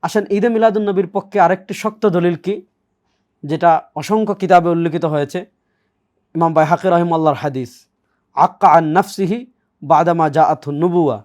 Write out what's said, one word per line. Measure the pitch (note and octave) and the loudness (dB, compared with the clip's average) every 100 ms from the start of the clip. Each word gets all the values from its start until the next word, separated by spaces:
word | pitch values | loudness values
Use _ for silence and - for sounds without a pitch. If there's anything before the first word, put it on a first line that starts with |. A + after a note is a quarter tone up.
আসেন, | E3 G#3+ - | -2 -4 -2
ঈদে | G3+ A#3 | -2 0
মিলাদুন্নবীর | A3+ A3+ G#3+ G#3 F#3+ F#3 | 2 0 0 -2 -2 -4
পক্ষে | G3 - G3+ | -6 -6 0
আরেকটি | E3+ F#3 - | 2 2 -6
শক্ত | G3 A3 G#3+ G#3+ | -8 -8 -2 0
দলিল | F3 F3 E3+ | 0 0 -2
কি, | F3+ G#3 - _ _ _ _ _ _ _ | -6 -8 -10 _ _ _ _ _ _ _
যেটা | D3 D3+ E3+ D#3+ - - | -8 0 2 2 -2 -12
অসংখ্য | D3 G#3+ G#3+ | -4 -2 -2
কিতাবে | G3+ F#3 F3+ E3+ | -4 4 4 4
উল্লেখিত | E3+ E3 D#3+ D#3+ | 0 -2 -2 -2
হয়েছে, | D3+ C#3+ F3+ G3+ _ _ _ _ _ _ _ _ D#3+ | -2 -4 -6 -12 _ _ _ _ _ _ _ _ -2
ইমাম | E3 | 0
বাইহাকী | D#3+ D3+ E3 F#3+ | 2 2 0 2
রাহিমাহুল্লাহর | F3 F3 E3 D#3 C3 | 0 2 0 0 -2
হাদিস, | D3 C3 A#2+ - _ _ _ _ _ | -4 -8 -10 -16 _ _ _ _ _
আক্কা | - E3 - F#3+ | -2 -2 2 4
আন | D#3+ | 4
নাফসিহি | D#3+ D#3+ G3 - F#3+ A3+ B3+ _ _ _ | 4 0 -2 -4 -4 -4 -8 _ _ _
বাদামা | C#3 D#3 E3+ E3+ D#3+ | 0 2 2 0 0
জাআতহু | D3 D#3 D3+ D3 | 2 0 0 -6
নুবুওয়া। | C#3+ E3+ F3 D3+ G#2+ | -2 0 2 0 -2